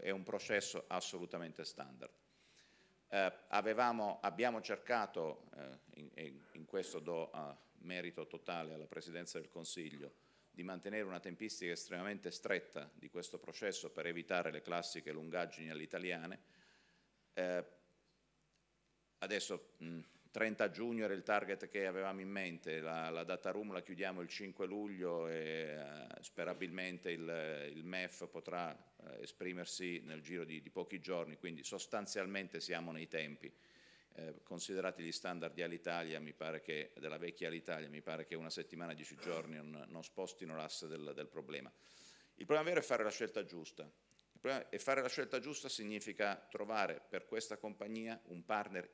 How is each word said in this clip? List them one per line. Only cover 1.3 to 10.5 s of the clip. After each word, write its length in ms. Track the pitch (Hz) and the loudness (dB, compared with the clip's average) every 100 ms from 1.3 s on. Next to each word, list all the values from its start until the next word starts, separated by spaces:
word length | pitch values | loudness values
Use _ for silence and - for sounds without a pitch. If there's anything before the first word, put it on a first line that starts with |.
| 90 82 - | -2 -4 -4
standard. 480 | - - 69 64 60 - _ - - - - - - _ _ | -6 -6 -8 -8 -12 -14 _ -20 -20 -20 -20 -20 -20 _ _
Eh, 260 | 101 92 - - | 6 6 4 4
avevamo, 720 | 104 104 110 123 113 104 87 | 6 8 8 8 8 4 4
abbiamo 380 | 101 87 120 110 | 2 6 6 4
cercato, 880 | - 101 - 120 101 87 78 - - - | 0 -2 4 4 4 2 0 0 -10 -10
eh, 240 | 67 69 - 76 | -10 -10 -14 -14
in, 140 | 76 - | -12 -8
in, 260 | 78 67 - | -8 -10 -14
in 120 | 80 78 | -14 -2
questo 340 | 98 90 85 | 0 0 -2
do, 320 | 78 82 80 | 0 0 0
eh, 240 | 80 73 71 - - | -2 -6 -8 -16 -14
merito 480 | 85 90 85 82 78 | -4 -2 -2 -4 -6
totale 460 | - - 85 78 | -6 -2 0 0
alla 140 | 78 76 | -4 -6
Presidenza 520 | - 85 85 87 85 | -6 -4 -6 -4 -6
del 80 | 76 | -6
Consiglio, 720 | 85 80 90 78 71 71 - - - _ | -6 -4 -4 -4 -6 -10 -12 -20 -20 _